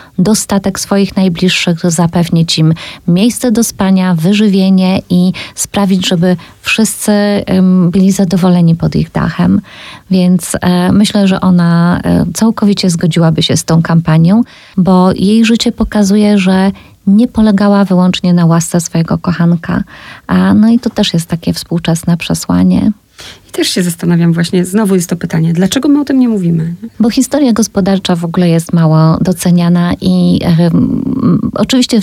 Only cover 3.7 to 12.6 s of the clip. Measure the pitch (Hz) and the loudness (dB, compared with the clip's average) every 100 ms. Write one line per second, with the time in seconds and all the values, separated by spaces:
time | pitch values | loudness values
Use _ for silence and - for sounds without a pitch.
3.7 | - 190 190 185 170 170 208 214 190 190 | -2 0 2 2 0 0 2 2 2 2
4.7 | 190 185 190 - 180 180 - - - - | 2 2 -2 0 0 0 -2 -10 -12 -6
5.7 | 208 196 190 - 180 185 175 - - - | -2 0 0 0 0 0 -2 -6 -14 -6
6.7 | - 220 - - 208 208 202 - 190 185 | -2 -2 -2 -2 0 0 -2 0 0 2
7.7 | 185 175 196 190 196 190 190 185 180 165 | 2 2 2 2 0 0 2 2 2 2
8.7 | 165 160 - 160 156 - - 175 202 - | 2 0 -2 -4 -4 -4 -2 0 0 -4
9.7 | - - - - 185 180 180 - - 180 | -14 -20 -18 -4 0 2 0 -2 -4 -2
10.7 | 180 180 196 214 208 196 190 190 175 170 | 0 2 2 2 2 0 0 2 2 2
11.7 | 170 175 175 180 170 175 165 226 - | 2 2 0 0 0 -2 0 0 2